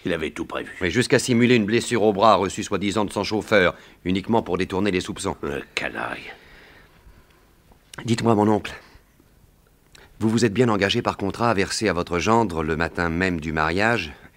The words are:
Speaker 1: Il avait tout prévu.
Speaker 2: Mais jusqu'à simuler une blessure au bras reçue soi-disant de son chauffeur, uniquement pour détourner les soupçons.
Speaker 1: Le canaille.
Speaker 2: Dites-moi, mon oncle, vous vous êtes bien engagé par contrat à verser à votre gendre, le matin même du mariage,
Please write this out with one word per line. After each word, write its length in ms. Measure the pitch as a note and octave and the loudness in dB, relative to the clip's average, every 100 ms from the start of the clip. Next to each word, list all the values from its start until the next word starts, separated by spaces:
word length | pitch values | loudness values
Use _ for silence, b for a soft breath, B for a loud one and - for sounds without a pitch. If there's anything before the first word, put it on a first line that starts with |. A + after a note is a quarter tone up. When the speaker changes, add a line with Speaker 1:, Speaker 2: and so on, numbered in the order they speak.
| - | -4
Speaker 1:
Il 80 | |
avait 160 | E2 D2+ | -4 -4
tout 160 | - D2+ | -6 -8
prévu. 320 | C2 B1 - | -8 -10 -4
Speaker 2:
Mais 100 | F2+ | -2
jusqu'à 260 | G#2 - B2+ | 0 2 2
simuler 380 | - A#2 A#2+ A#2+ | 2 2 4 4
une 100 | G2+ | 2
blessure 380 | A#2 - A#2 | -2 0 0
au 100 | G#2+ | 2
bras 220 | F#2+ A2 F#2 | 4 6 6
reçue 280 | F#2+ A2 | 2 -4
soi-disant 420 | F#2+ G2 G2+ G2 G2 | -6 -4 -2 -2 -2
de 60 | |
son 120 | G#2 | -4
chauffeur, 500 | F#2+ G#2+ - G#2 F2 - B B F2+ | -2 -4 2 4 4 0 B B -4
uniquement 380 | F#2+ F#2+ A2+ | -4 0 -2
pour 160 | A2 F2+ | 0 -4
détourner 320 | F#2 F#2+ G#2 | -2 -2 0
les 100 | F2+ | -2
soupçons. 340 | F#2+ - G2 - | -4 -6 -6 -6
Speaker 1:
Le 220 | D2 C#2 - | -6 -8 -8
canaille. 580 | - C2+ A1 A#1 - - - b b b b b b - - _ _ _ _ _ _ _ - A2+ | -8 -8 -8 -10 -10 -14 -20 b b b b b b -20 -20 _ _ _ _ _ _ _ -8 -4
Speaker 2:
Dites-moi, 280 | A#2 A2+ G#2 | 0 2 4
mon 120 | G#2 | 4
oncle, 260 | G#2 - - b b b _ _ _ _ _ _ _ _ - b - | 2 -2 -14 b b b _ _ _ _ _ _ _ _ -20 b -4
vous 100 | A2 | 0
vous 160 | A2+ A2 | 2 2
êtes 80 | |
bien 160 | G#2 A#2+ | 4 2
engagé 320 | G#2 G2 A2+ | 4 2 2
par 160 | A2+ F2+ | -2 -2
contrat 340 | G2 F#2+ A#2 | -4 0 0
à 20 | |
verser 360 | G2 F2+ - G#2 | 2 0 0 0
à 40 | |
votre 260 | E2+ E2+ E2+ | 0 0 0
gendre, 440 | D#2+ A#2 G#2 D#2+ | 4 4 4 0
le 140 | D#2 D#2 | -2 -2
matin 320 | E2 - E2+ | -2 -2 -2
même 300 | E2 F#2 E2+ | 0 -2 -2
du 120 | D#2 | -4
mariage, 640 | D#2 D#2 F2+ A2 A2+ D#2+ - B | -2 0 0 0 0 -4 -12 B